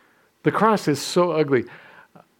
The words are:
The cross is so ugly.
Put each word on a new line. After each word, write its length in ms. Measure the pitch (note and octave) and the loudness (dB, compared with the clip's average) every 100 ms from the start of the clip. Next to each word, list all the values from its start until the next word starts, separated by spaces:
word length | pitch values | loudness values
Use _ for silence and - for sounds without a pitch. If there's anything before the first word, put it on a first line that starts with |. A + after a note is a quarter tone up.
| _ _ _ _ | _ _ _ _
The 80 | D#3 | -2
cross 360 | - G#3+ G3+ D#3+ | 0 0 0 0
is 140 | C#3 | -4
so 300 | - - F3 | -2 0 0
ugly. 340 | D#3 D3 C3 A#2 - - - - - _ _ | 0 0 0 -2 -12 -20 -20 -20 -20 _ _